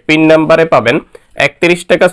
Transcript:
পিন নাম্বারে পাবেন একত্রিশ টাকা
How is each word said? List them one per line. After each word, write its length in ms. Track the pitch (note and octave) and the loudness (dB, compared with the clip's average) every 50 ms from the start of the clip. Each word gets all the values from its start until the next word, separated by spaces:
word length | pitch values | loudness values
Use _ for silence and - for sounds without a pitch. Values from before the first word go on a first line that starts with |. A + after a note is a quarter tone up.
| - | -2
পিন 140 | - D#3 D#3 D#3+ D#3 | -2 0 0 2 2
নাম্বারে 340 | D#3+ D#3 D#3 D3+ E3 D#3+ E3 E3 - | 2 2 2 0 0 0 0 0 0
পাবেন 220 | C3+ A2 A#2 C3 E3 - _ - - _ _ _ - - | 0 0 0 -2 -4 -6 _ -18 -20 _ _ _ -4 -4
একত্রিশ 360 | C#3 - _ - F3 F3+ F3 - - | -4 -4 _ -2 -2 -2 -2 -2 -2
টাকা 140 | F3+ F3 F#3+ F3+ | -2 0 0 -2